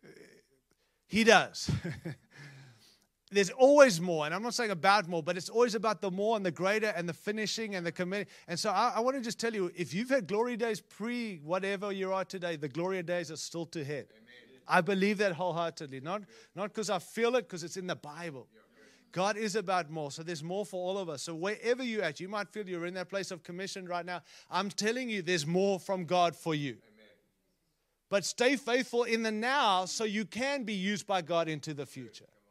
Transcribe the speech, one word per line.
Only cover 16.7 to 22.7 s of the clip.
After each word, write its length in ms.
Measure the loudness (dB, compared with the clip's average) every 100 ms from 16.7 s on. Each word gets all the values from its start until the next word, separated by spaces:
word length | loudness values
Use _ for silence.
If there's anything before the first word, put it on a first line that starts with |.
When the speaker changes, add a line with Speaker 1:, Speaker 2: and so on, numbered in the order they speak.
Speaker 1:
'cause 160 | -4 -2
I 80 | -2
feel 360 | -2 0 2 2
it, 120 | 0
'cause 160 | -8
it's 140 | -10 -8
in 80 | -6
the 100 | -6
Bible. 520 | -8 -12 -10 -10 -16 _ _ _ -20 -20 _
God 260 | -2 0 0
is 180 | 0 -2
about 360 | 0 0 0
more, 200 | -4 -6
so 120 | -8
there's 200 | -8 -8
more 220 | -6 -6 -4
for 120 | -4
all 200 | -4 -4
of 120 | -4
us. 120 | -6
So 140 | -8 -4
wherever 480 | -4 -2 0 0
you're 200 | 0 -2
at, 160 | -2 -4
you 80 | -8
might 220 | -6 -6
feel 180 | -8
you're 200 | -8